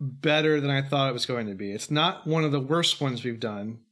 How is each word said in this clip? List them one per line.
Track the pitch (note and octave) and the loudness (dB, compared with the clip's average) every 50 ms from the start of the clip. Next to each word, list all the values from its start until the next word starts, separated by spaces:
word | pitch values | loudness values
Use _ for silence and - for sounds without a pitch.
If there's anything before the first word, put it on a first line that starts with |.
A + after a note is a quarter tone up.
better | C#3+ C3+ A#2 - - D#3 D3+ D#3 D#3 D#3 D3+ D3 | -8 -8 -8 -2 2 2 4 4 4 4 2 2
than | C#3 C#3 | 2 2
I | C#3 C3+ | 2 0
thought | C#3 C#3 D3 C#3 C3+ C3+ | 0 0 2 2 2 2
it | |
was | B2 A#2+ - | 0 -2 -2
going | - B2+ A#2+ A2+ | -2 -2 -2 -2
to | G#2 G2 | -4 -6
be. | F#2+ G#2 G2+ | -6 -6 -6
It's | G2+ G#2+ - - | -6 -6 -4 -2
not | D3 D3+ D#3+ F3+ F#3+ - - | 2 2 2 2 0 -2 -2
one | D3+ D#3 D#3+ D#3 | 0 2 2 2
of | D3+ | 2
the | C#3 C#3+ | 2 0
worst | C3 C3 D#3 E3+ E3 - - - | 0 0 0 2 2 0 0 0
ones | C#3+ C3+ B2 A2+ A#2 | -2 -2 -2 -2 -4
we've | B2 A#2 G#2+ | -6 -4 -4
done. | A#2+ A2 G#2 G2+ G2+ A2 A#2 A#2 - _ | -4 -6 -4 -6 -8 -8 -10 -12 -16 _